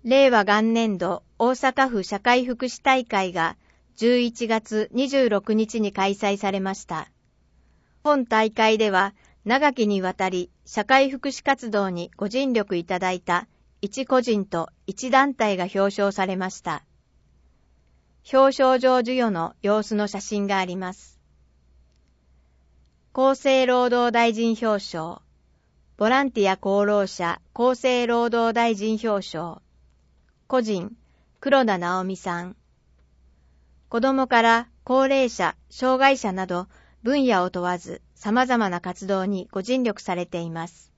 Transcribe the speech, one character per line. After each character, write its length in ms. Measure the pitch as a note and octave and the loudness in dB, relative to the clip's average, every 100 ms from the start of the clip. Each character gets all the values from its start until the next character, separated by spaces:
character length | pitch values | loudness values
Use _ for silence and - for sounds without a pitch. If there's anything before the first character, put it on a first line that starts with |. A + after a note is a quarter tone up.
令 260 | A3+ C4+ C#4 | 4 4 6
和 140 | A#3 | 4
元 280 | G3+ G#3 A3+ | 4 2 2
年 260 | A3+ A3+ F#3+ | 0 0 -2
度 240 | F3+ F3 _ _ | -4 -6 _ _
大 120 | A#3 | -2
阪 380 | B3+ C4+ C4 C4+ | 0 -2 0 0
府 160 | A3+ | 0
社 160 | F#3 G3+ | -4 -4
会 240 | B3 B3 | 2 2
福 220 | B3+ A#3+ B3+ | 0 -4 -6
祉 160 | - | -4
大 220 | C#4 C4 | 0 0
会 280 | A#3+ G3+ F#3 | 0 -2 -2
が 240 | F3 E3 - _ _ _ - | -2 -2 -4 _ _ _ -2
十 220 | A3+ B3 | 2 2
一 280 | A#3+ A#3 A3+ | 0 -4 -2
月 440 | A3+ A3 G#3+ G#3+ | -2 -2 -4 -4
二 160 | A#3 C4+ | -2 0
十 200 | C#4 B3 | 2 2
六 260 | G3+ G3+ | 0 0
日 260 | G#3+ A3 A#3 | -2 0 -2
に 120 | G#3 | -4
開 220 | G3 G3 | 0 -2
催 220 | G3+ G3+ G3+ | 0 -2 -2
さ 140 | G3+ | -2
れ 100 | G3 | -2
ま 140 | F#3+ | -4
し 100 | F#3+ | -8
た。 260 | - D#3+ - _ _ _ _ _ _ _ _ _ | -10 -10 -10 _ _ _ _ _ _ _ _ _
本 220 | D4+ C#4+ A#3+ | 0 0 2
大 240 | A3 A3 | 2 2
会 280 | A3 A3 A3 | 2 2 4
で 120 | A3 | 2
は、 240 | F#3+ G3 _ _ _ | 2 0 _ _ _
長 280 | G3+ C4 D4 | -2 2 2
き 140 | B3+ G#3 | 2 0
に 160 | G3+ | 0
わ 120 | F#3 | -2
た 140 | F3+ F#3+ | -2 -2
り 220 | F#3 F3+ _ | -2 -8 _
社 200 | - - | -8 -6
会 260 | G#3 C4+ C4+ | 2 2 2
福 200 | C4 C#4 | -2 -8
祉 120 | - | -6
活 280 | - C4+ A#3 | -2 -2 -2
動 200 | G#3 F#3+ | -2 -2
に 200 | F3 F3 - | -4 -10 -8
ご 120 | G3+ | -4
尽 240 | A#3+ C#4 | -2 0
力 240 | A#3 G#3 F3 | 0 -2 -4
い 80 | |
た 140 | E3+ F#3 | -4 -4
だ 140 | F#3 | -2
い 80 | F#3 | -4
た 280 | - F3 G#3+ _ _ _ | -2 -2 -4 _ _ _
一 260 | G3+ A#3 C4 | -10 -8 0
個 140 | B3+ | 0
人 240 | B3 G#3+ | 2 -2
と 240 | G3 E3+ E3 _ - | 0 -4 -6 _ -14
一 240 | G3 B3+ | -10 0
団 220 | C4 C#4 | 2 2
体 240 | B3+ G#3+ F#3+ | 0 -2 -2
が 80 | |
表 140 | F#3 F#3+ | -4 0
彰 320 | G3 G3 G3+ | 0 0 -2
さ 140 | G3 F#3+ | -2 -4
れ 100 | F#3 | -4
ま 140 | F#3 | -6
し 100 | - | -8
た。 240 | F3+ D#3 _ _ _ _ _ _ _ _ _ _ _ _ _ _ - | -10 -10 _ _ _ _ _ _ _ _ _ _ _ _ _ _ -2
表 180 | C4 C4+ | 4 4
彰 300 | C4+ C4 B3+ | 4 2 4
状 200 | B3+ B3+ | 4 2
授 160 | A#3 | 2
与 160 | B3+ A#3 | 0 0
の 240 | F3 E3 - | -2 -6 -4
様 200 | G3+ G#3+ | -2 0
子 120 | G#3 | 0
の 120 | G#3 G#3 | -4 -4
写 140 | G3 | -6
真 260 | - G#3 G3+ | -6 -6 -2
が 120 | G3 | -2
あ 60 | |
り 120 | F#3 F#3 | -4 -8
ま 160 | F#3 | -10
す。 260 | F#3+ - _ _ _ _ _ _ _ _ _ _ _ _ _ _ _ _ _ _ _ _ | -14 -20 _ _ _ _ _ _ _ _ _ _ _ _ _ _ _ _ _ _ _ _
厚 200 | - C4 | 0 2
生 300 | C4+ C#4 C4 | 2 2 4
労 240 | B3+ B3 B3 | 4 2 2
働 240 | B3 A#3+ | 2 2
大 220 | A#3 A#3 | 2 2
臣 160 | A3 A#3 | 2 -2
表 320 | A3 A3+ G3+ | 0 0 -2
彰。 380 | G3 E3+ D#3+ - _ _ _ _ _ _ _ _ | -4 -10 -10 -12 _ _ _ _ _ _ _ _
ボ 120 | G#3+ | 2
ラ 160 | C4 | 2
ン 60 | C#4 | 0
テ 120 | A3+ | 0
ィ 80 | G3 | 0
ア 80 | F#3+ | 0
功 240 | G3 G3 | 0 2
労 220 | G3+ G#3 F#3+ | 2 2 0
者 340 | - E3+ F3 _ | -4 -6 -6 _
厚 200 | - A#3+ | -2 0
生 320 | B3+ C4 B3 A#3+ | 2 0 0 0
労 220 | A#3 A#3 | 0 0
働 240 | A#3 A3+ | 0 0
大 240 | A3+ A#3 G#3 | 2 0 0
臣 220 | G#3+ A3 | -2 -2
表 240 | A3+ G3+ - | -2 -4 -4
彰。 360 | D#3+ E3+ - _ _ _ _ _ _ _ _ _ | -10 -10 -12 _ _ _ _ _ _ _ _ _
個 140 | C4 | -2
人、 320 | A3 G3 F#3+ A#3 _ _ _ _ | 0 -4 -6 -14 _ _ _ _
黒 240 | C#4 C4+ | 2 4
田 140 | A#3+ F#3+ | 4 0
直 260 | F3 F#3 | -2 -2
美 120 | F#3 F#3+ | -4 -8
さ 260 | F#3+ F3 | -6 -8
ん。 140 | F3+ - _ _ _ _ _ _ _ _ _ _ _ _ _ | -10 -18 _ _ _ _ _ _ _ _ _ _ _ _ _
子 120 | A#3 | -2
ど 120 | C4 | 0
も 140 | C4+ B3+ | 0 2
か 160 | A#3 | 4
ら 260 | A3+ A3+ A#3 _ | 4 2 0 _
高 220 | - C4 C4+ | -2 0 2
齢 240 | C4+ B3 | 2 0
者、 260 | - F3 - _ | 0 -4 -4 _
障 280 | - B3+ C4 | -4 0 4
害 200 | C4+ C4+ | 4 2
者 140 | G#3+ | -2
な 140 | F#3 F#3 | -6 -4
ど、 200 | F3 F#3 _ _ _ | -6 -6 _ _ _
分 220 | A3+ C#4+ | -2 0
野 180 | B3+ G3 | 2 2
を 60 | F3+ | 0
問 120 | F3+ | -4
わ 160 | F3+ F3+ | -4 -6
ず 240 | F#3 F3 _ | -8 -16 _
様 300 | _ G#3+ A#3 | _ -2 0
々 240 | B3+ A#3+ G3+ | 0 0 -2
な 120 | F3 | -4
活 260 | F3+ F3+ G3 | -8 -12 -4
動 180 | G3 | -4
に 240 | F#3+ G3 - | -2 -6 -6
ご 100 | G3 | -10
尽 220 | F#3+ C4 | -4 -2
力 180 | A#3+ G3 | -2 -4
さ 120 | - F3 | -6 -6
れ 100 | F3 | -6
て 140 | F3 | -8
い 100 | E3+ | -8
ま 160 | E3 E3 | -10 -12
す。 260 | _ _ | _ _